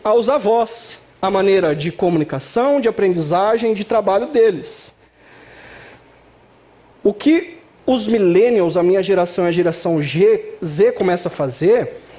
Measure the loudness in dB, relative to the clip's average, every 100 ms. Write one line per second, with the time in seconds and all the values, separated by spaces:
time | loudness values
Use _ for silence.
0 | 0 2 2 0 0 0 0 -6 -12 -14
1 | -20 _ -2 0 2 2 2 -2 -4 -2
2 | -2 0 -2 -6 -6 -2 0 0 0 0
3 | 0 0 0 0 2 0 0 -2 -2 -2
4 | 0 0 0 2 2 2 -6 -12 -14 -18
5 | _ _ _ -20 -20 -20 -20 -20 -20 -20
6 | _ _ _ _ _ _ _ _ _ _
7 | -4 0 2 2 0 -14 -20 _ -2 -2
8 | 0 0 4 4 4 2 0 2 2 2
9 | 2 0 0 -2 0 0 0 -2 -2 -2
10 | -2 2 2 2 -2 -12 -6 0 0 2
11 | -2 -2 -4 -6 -6 -2 2 2 0 -10
12 | -20